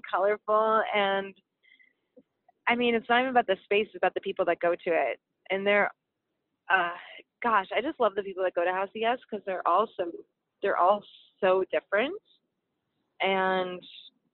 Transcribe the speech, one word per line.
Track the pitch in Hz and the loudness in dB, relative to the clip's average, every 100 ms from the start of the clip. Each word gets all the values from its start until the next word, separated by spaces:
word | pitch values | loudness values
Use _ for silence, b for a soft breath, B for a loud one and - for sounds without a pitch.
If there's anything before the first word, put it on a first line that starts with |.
| - | -4
colorful, | 185 202 208 - 214 220 220 - | 0 0 0 0 2 2 2 0
and, | 208 196 196 196 - _ _ b b b _ _ - _ _ _ _ 220 | 0 0 -2 -4 -14 _ _ b b b _ _ -20 _ _ _ _ -2
I | |
mean, | 240 240 | 0 0
it's | 226 - | 0 0
not | 240 | 0
even | 262 | 2
about | 247 208 | 2 2
the | 190 | -2
space, | _ 202 208 | _ 0 0
it's | 180 | -2
about | 185 | -2
the | - | -2
people | 196 - 180 | -4 -2 -2
that | 170 | 0
go | 170 | 0
to | 175 185 | -2 -2
it. | 160 127 - _ _ - | 0 0 -4 _ _ -6
And | 196 202 | -2 2
they're, | 208 180 - _ _ _ _ _ _ - | 2 2 -4 _ _ _ _ _ _ -2
uh, | 190 170 175 B - - _ | 0 0 -6 B -20 -20 _
gosh, | 240 208 190 196 | 0 0 0 -4
I | |
just | 285 - | -4 0
love | 214 196 | 0 0
the | |
people | 196 180 | -6 -4
that | 185 | -2
go | 175 | 0
to | 175 | -2
House | 185 196 | -2 -6
of | 220 | -4
Yes | 226 254 - | -4 -4 -8
'cause | 208 196 | -10 -8
they're | - - | -4 0
all | 185 220 - | 0 0 -6
so, | 175 - - _ _ _ | -8 -10 -18 _ _ _
they're | 202 - | -2 2
all | 175 208 - - _ _ | 4 2 -4 -20 _ _
so | 185 190 180 | 2 2 0
different. | 156 - 202 277 415 - _ _ _ _ _ _ _ _ - | -4 -2 -2 -2 -6 -16 _ _ _ _ _ _ _ _ -4
And, | 190 190 185 185 185 180 - - - _ _ | 0 2 0 0 -2 -8 -14 -20 -20 _ _